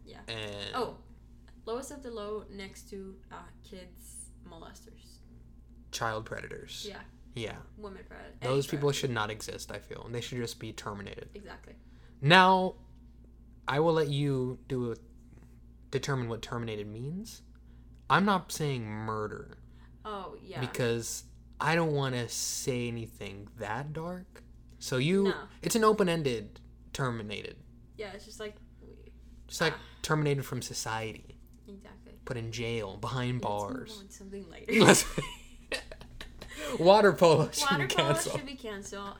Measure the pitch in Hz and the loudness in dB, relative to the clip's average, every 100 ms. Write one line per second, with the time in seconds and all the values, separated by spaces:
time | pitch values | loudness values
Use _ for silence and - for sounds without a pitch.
0 | - - 107 113 107 101 101 254 226 - | -16 -16 -10 -8 -8 -8 -6 -4 -4 -6
1 | - - - - - - - 233 269 285 | -18 -20 -20 -20 -20 -14 -8 -8 -8 -12
2 | 262 226 208 214 196 196 190 - - 196 | -10 -8 -8 -8 -10 -12 -14 -16 -14 -12
3 | 190 190 - 175 180 - - 185 180 - | -12 -16 -16 -16 -16 -20 -18 -18 -18 -18
4 | - - - - 180 165 - - - - | -18 -16 -16 -18 -18 -16 -18 -18 -20 -20
5 | - - - - - - - - - - | -20 -20 -20 -20 -20 -20 -20 -20 -12 -6
6 | 117 110 113 107 - - - - 208 190 | -4 -4 -6 -10 -10 -12 -12 -12 -12 -12
7 | - - - - 202 160 - - 208 190 | -16 -20 -14 -8 -8 -8 -14 -14 -14 -14
8 | - - - - 123 139 135 147 143 139 | -16 -16 -16 -6 0 0 0 2 2 2
9 | 131 113 107 107 - 98 - 104 - - | 0 0 -2 -4 -8 -10 -10 -10 -10 -12
10 | 110 120 - 123 117 - 110 107 - 101 | -8 -8 -6 -4 -4 -6 -10 -8 -8 -8
11 | 101 101 - - - - - - - - | -8 -12 -12 -14 -16 -16 -18 -20 -20 -20
12 | - - 139 180 185 190 185 - - - | -20 0 8 10 10 8 4 -4 -14 -20
13 | - - - - - - - 135 165 160 | -20 -20 -20 -20 -20 -10 -2 2 4 4
14 | 147 143 143 135 127 127 - 131 120 113 | 4 2 2 2 0 -4 -4 -2 -2 -4
15 | - - - - - - - - - 135 | -12 -20 -20 -20 -20 -20 -20 -20 -6 -2
16 | - 135 117 113 - 120 117 107 104 110 | 0 0 -2 -4 -4 -4 -4 -4 -6 -8
17 | 131 180 220 - - - - - - - | -6 -6 -8 -14 -20 -20 -20 -20 -20 -12
18 | - 143 202 190 - - 147 131 110 107 | 4 6 6 4 0 -2 0 0 -2 -4
19 | 110 107 107 - - - - - - - | -2 -2 -2 -6 -12 -16 -18 -20 -20 -14
20 | 214 202 180 143 180 - - - 120 117 | -10 -8 -8 -12 -12 -6 -4 0 0 0
21 | 117 - - - - - 147 165 165 143 | -4 -8 -10 -20 -16 -2 2 2 2 2
22 | 135 123 113 - - - - 123 120 117 | 0 -2 -4 -4 -4 -2 -2 0 -2 -4
23 | 113 - 101 98 98 107 104 113 147 151 | -8 -10 -12 -10 -14 -8 -4 -4 -4 -6
24 | 165 180 185 - - - - - - 131 | -6 -8 -12 -18 -20 -20 -20 -12 -2 0
25 | 143 196 196 - - - 165 233 220 208 | 4 4 4 0 -6 -8 0 6 6 6
26 | 185 165 139 117 104 - - - - - | 4 4 2 0 -4 -14 -20 -20 -10 -2
27 | 131 117 107 101 101 - - - - - | -2 -2 -4 -8 -8 -12 -18 -20 -18 -14
28 | 208 196 220 - 214 208 - - - - | -12 -12 -14 -12 -12 -12 -20 -20 -20 -20
29 | - - - - - - 160 - - - | -20 -20 -20 -20 -12 0 2 2 -8 -8
30 | - 156 147 143 127 127 - 120 - 110 | 2 4 4 2 0 -4 -4 -6 -2 -2
31 | 113 - - - - - - 196 - - | -2 -6 -14 -20 -20 -20 -18 -18 -18 -20
32 | - - - 120 113 113 117 117 101 98 | -20 -14 -8 -6 -4 -4 -2 -2 -4 -6
33 | 117 127 123 123 113 104 101 107 - 214 | -4 0 0 0 0 -2 -2 -4 -8 -12
34 | - - - 196 - - - 226 202 - | -16 -16 -14 -14 -14 -10 2 10 12 10
35 | - - - - - - - - - - | 6 -2 -6 -10 -16 -18 -8 -8 -6 -14
36 | - - - - - - - 240 170 208 | -14 -16 -16 -16 -14 -8 -4 6 10 10
37 | 208 156 175 147 - - - 147 135 - | 10 10 8 8 6 2 2 4 4 4
38 | - - - - 269 - 220 202 202 202 | 4 4 2 -2 -6 -10 -8 -8 -8 -10
39 | 202 | -10